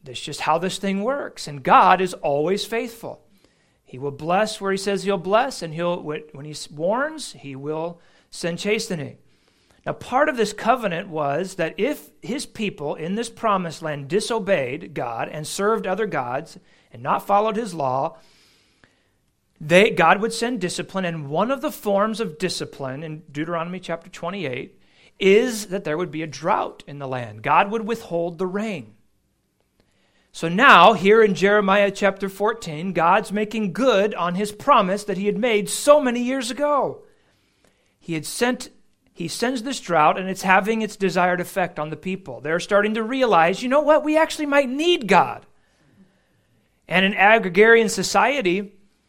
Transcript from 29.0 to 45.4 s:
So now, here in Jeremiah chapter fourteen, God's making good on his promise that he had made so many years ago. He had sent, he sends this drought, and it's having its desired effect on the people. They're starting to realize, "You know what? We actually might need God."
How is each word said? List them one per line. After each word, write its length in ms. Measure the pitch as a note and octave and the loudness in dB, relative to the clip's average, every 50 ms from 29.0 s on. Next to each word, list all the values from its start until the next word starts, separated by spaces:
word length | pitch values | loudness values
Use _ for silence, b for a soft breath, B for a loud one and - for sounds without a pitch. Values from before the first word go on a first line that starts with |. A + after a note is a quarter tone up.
| _ _ _ _ _ _ _ _ _ _ _ _ _ _ _ _ _ _ _ _ _ _ _ _ _ _ | _ _ _ _ _ _ _ _ _ _ _ _ _ _ _ _ _ _ _ _ _ _ _ _ _ _
So 160 | _ - - E3 | _ -8 -6 -4
now, 460 | E3+ F#3+ C4 C#4 A#3 F3+ E3+ G#3 A3+ | 0 4 8 10 10 12 10 10 8
here 300 | E3+ E3 F#3+ G#3+ A3+ A3 | 6 4 6 6 6 6
in 120 | G#3+ F#3+ | 4 4
Jeremiah 560 | D3 F3 G3+ G3+ G#3+ G#3 G3 F#3+ G#3 G3+ G3+ | 2 2 4 4 4 4 4 4 4 4 2
chapter 380 | G3 - G#3+ G3 F#3+ F#3+ G3+ G3 | 0 0 0 0 0 0 -8 -8
fourteen, 640 | G3 - G3+ G#3+ A#3 A3+ - E3+ D3+ D3 E3+ G3 F3+ | -6 -2 -2 -2 -2 -4 -8 -10 -8 -8 -6 -4 -2
God's 380 | E3+ D#3+ E3+ F#3 G#3+ G#3 G#3+ | 2 4 4 4 4 2 0
making 420 | F#3 G#3 G#3+ G#3 G#3+ A3 G#3+ G3 D3+ | -4 -4 -4 -4 -4 -4 -4 -4 -2
good 400 | E3 B3+ C4 A3+ F#3+ G3 G#3+ G#3+ | 0 2 2 4 2 2 0 -2
on 220 | F#3+ E3+ F3 F3+ | -4 -4 -4 -2
his 160 | F#3 G#3+ G#3 | -4 -4 -6
promise 520 | G#3 - - C4+ C#4+ A#3+ G3+ F3+ F#3+ G3+ G3 | -8 -6 2 4 4 4 4 2 -2 -4 -4
that 120 | - F#3+ F3 | -6 -6 -2
he 80 | G3 | -2
had 120 | G#3 G3 F3+ | -2 -2 0
made 320 | A3 B3 A3 G#3 G3+ - | 0 0 0 0 -2 -2
so 300 | - - - C#4+ D4 D4+ | -6 -2 6 6 6 6
many 220 | C#4 B3+ A#3 A#3+ | 6 2 -2 -2
years 300 | B3 A#3+ C4+ C4+ B3 A3 | -2 -2 -2 -4 -4 -6
ago. 520 | C4 C#4 C#4+ D4 D4 C#4 A3+ D#3+ C3+ - b b b b b b b b b b b b b b b b b b b b | -6 -4 0 0 2 0 0 -2 -4 -8 b b b b b b b b b b b b b b b b b b b b
He 140 | _ - E3 | _ -8 -8
had 120 | D#3 D3 | -6 -6
sent, 440 | - - - A#3 B3 B3+ B3 - - _ _ _ _ _ _ _ _ _ | -8 -4 -2 -2 -2 -2 -4 -8 -16 _ _ _ _ _ _ _ _ _
he 140 | - F3 D#3+ | -10 -10 -8
sends 360 | - - A#3 A#3+ C4+ B3 G#3+ | -6 -4 -4 -2 -2 -4 -6
this 180 | C#4 C4 - | -6 -8 -8
drought, 360 | - - F3 D#3+ D3+ D#3+ F#3 G3 | -4 0 2 4 4 4 2 0
and 120 | F#3 F#3+ | -4 -6
it's 140 | F#3+ F#3 - | -6 -4 2
having 380 | F#3+ F#3 G3 G3 G#3 A3+ A3 | 4 4 4 4 2 -2 -2
its 140 | A3 G#3 - | -2 -6 -6
desired 460 | - G3 F#3+ D#3 F#3 F3 F3+ F3+ F3 | -2 -2 -2 2 2 2 2 0 -2
effect 360 | F3 F3 - G3 F3+ E3 F3 - | -4 -6 -2 -2 -2 -2 -4 -8
on 120 | D3+ D#3 | -8 -8
the 80 | D#3 D3+ | -8 -10
people. 420 | - F#3 F#3+ F#3 F#3+ D3 B2 A2+ | -8 -8 -8 -8 -8 -14 -16 -10
They're 200 | B2 D3 D#3+ F3 | -6 -4 -2 -2
starting 340 | F3 - G#3 G3+ G3+ G#3+ G#3+ | -2 2 2 2 2 2 0
to 100 | A3+ A3+ | -2 -4
realize, 580 | A3 C4 C4+ B3+ A#3 G3+ E3 D#3+ E3+ G3 F#3 | -4 -2 0 2 4 6 6 6 4 2 0
"You 80 | B3 B3+ | -2 2
know 120 | B3+ D4 | 2 2
what? 240 | D4+ C4+ D#4 D4 D4 | 6 6 4 4 4
We 120 | D4+ D4+ D#4 | 2 2 2
actually 280 | D#4+ D#4 - - D4+ | 2 2 0 -6 -4
might 240 | C#4+ C#4 C#4+ C#4+ B3 | 2 2 2 2 2
need 380 | B3+ C#4+ D#4 F4 F4 F4 B3+ F3+ | 0 -2 2 2 2 0 2 4
God." 380 | G3 F3 C#3+ B2 A2 G#2+ | 4 4 4 4 -2 -12